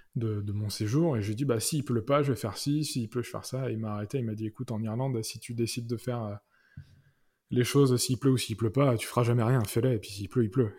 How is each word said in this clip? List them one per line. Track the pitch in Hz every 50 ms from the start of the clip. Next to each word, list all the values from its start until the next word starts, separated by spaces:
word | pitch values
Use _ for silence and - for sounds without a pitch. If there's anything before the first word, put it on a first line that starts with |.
| - _ -
de, | 131 117 110 107 104
de | 101 104 98
mon | 104 107 104
séjour, | - - 110 104 113 151 170 170 135 113
et | 101
j'ai | 104 107
dit, « | 110 143
Bah, | 135 117 110
s'il | 107 - - 151 -
pleut | - 120 117 104
pas, | - 139 147 143
je | 143 123
vais | -
faire | - 110 98
ci, | - - 143 147 151 151
s'il | - - 131 113 104
pleut, | - 120 117
je | -
vais | -
faire | 107 -
ça. » | - - 131 135 120
Et | 113
il | 110
m'a | 110 107 104
arrêté, | 104 107 104 - 139
il | 120
m'a | 110 107
dit, « | 107 110
Écoute, | 110 - - 131 - 117
en | 107 113
Irlande, | 110 107 120 131 135 123 113 110
si | - - 110
tu | - - 120
décides | 117 117 110 - 123 117
de | 117 120
faire, | 110 - 131 123 120 113
euh, | 104 101 104 - _ _ _ _ _ _ - - - - - _ _ _ _ _ _ _ _ _ - -
les | 123 120
choses, | - - 143 143 131 123
s'il | 120 - - 131 110
pleut | - 139
ou | 131
s'il | 120 - - 110
pleut | - 113 110
pas, | - 131 143 139 120
tu | 107 - -
feras | - 123 123
jamais | 117 120 120 110
rien, | 113 131 127 107
fais-les, | - - 120 117 131 127
et | 104
puis | - -
s'il | - 101 101 95
pleut, | - 127 117
il | 104
pleut. » | - 135 123 104 -